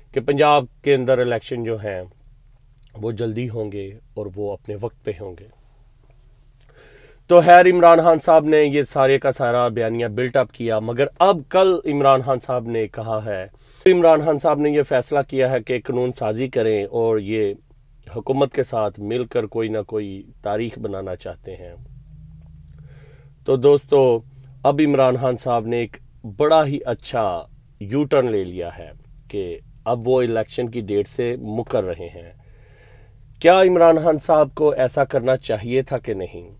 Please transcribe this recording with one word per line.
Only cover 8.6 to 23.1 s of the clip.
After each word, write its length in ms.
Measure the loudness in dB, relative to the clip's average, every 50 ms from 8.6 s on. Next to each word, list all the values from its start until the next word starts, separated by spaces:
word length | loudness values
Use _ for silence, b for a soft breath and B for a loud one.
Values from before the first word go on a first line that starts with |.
| 2
ये 200 | 2 2 -2 -2
सारे 340 | -2 0 0 2 2 2 2
का 140 | 0 -2
सारा 380 | -2 -2 -2 0 0 0 0 -2
बयानिया 380 | -2 -2 -4 -4 -2 -4 -4 -4
बिल्ट 300 | -4 -6 -6 -2 -2 -2
अप 140 | -2 -2
किया, 280 | -6 -8 -4 -4 -2 -2
मगर 300 | -4 -4 -2 -2 -2 -2 0 2
अब 240 | 2 2 2 0 -4 -2
कल 300 | 0 2 2 2 2 0 -2
इमरान 360 | -4 -2 2 4 4 4 4
खान 180 | 2 0 -4 -4
साहब 280 | -4 -6 -6 -6 -6 -6
ने 200 | -4 -4 -6 -6
कहा 320 | -8 -10 -8 -6 -6 -6
है, 320 | -6 -6 -8 -8 -10 -12 b b b b b b b 2
इमरान 380 | 4 6 6 6 4 4 2
खान 120 | 0 -2 0
साहब 220 | 0 0 0 2
ने 160 | 0 0 0
ये 60 | 0
फैसला 400 | 0 0 0 -2 -2 0 -2 -2
किया 280 | -2 -2 -2 0 0 0
है 100 | 0 -2
कि 200 | -4 -4 -6 -6
कानून 320 | -4 -4 -4 -4 -4 -4
साजी 360 | -4 -4 -4 -4 -4 -4 -6 -4
करें 380 | -2 -2 0 0 0 0 -2
और 340 | -4 -4 -2 -2 0 0 -2
ये 360 | -2 -4 -4 -2 -2 -4 -4 -8 _ _ _ _ _ _ _ -20 _ -16 -14
हुकूमत 380 | -10 -6 -4 -2 -2 -2 -2 -2
के 100 | -4 -6
साथ 280 | -4 -4 -4 -4 -4 -6 -8
मिलकर 460 | -10 -8 -6 -6 -8 -6 -6 -6 -6
कोई 240 | -4 -6 -6 -6 -4
ना 120 | -4 -6
कोई 440 | -8 -6 -8 -8 -8 -8 -10 -14 -16 -20 -20 -12 -8
तारीख 360 | -6 -6 -6 -6 -8 -10 -10
बनाना 360 | -10 -10 -10 -10 -10 -10 -12
चाहते 360 | -12 -12 -14 -16 -16 _ -18
हैं। 340 | -18 -18 -18 -20 -20 -20 -20 -20 -20 -20 -20 -20 -20 -20 -20 -20 -20 -20 -20 -20 -20 -20 -20 -20 b b b b b b b b